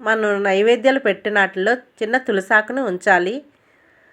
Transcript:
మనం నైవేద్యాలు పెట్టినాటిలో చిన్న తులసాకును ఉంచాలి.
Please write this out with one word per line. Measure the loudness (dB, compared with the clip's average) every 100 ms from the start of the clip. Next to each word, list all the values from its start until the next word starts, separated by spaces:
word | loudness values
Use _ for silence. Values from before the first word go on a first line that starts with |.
మనం | -2 0 0 0
నైవేద్యాలు | 0 2 2 2 2 0
పెట్టినాటిలో | -2 -4 -2 0 0 0 -2
చిన్న | -2 -6 _ -4 -2
తులసాకును | -2 -4 0 0 0 -4 -4
ఉంచాలి. | -2 2 2 2 -6 -12 _ _ _ _ _ _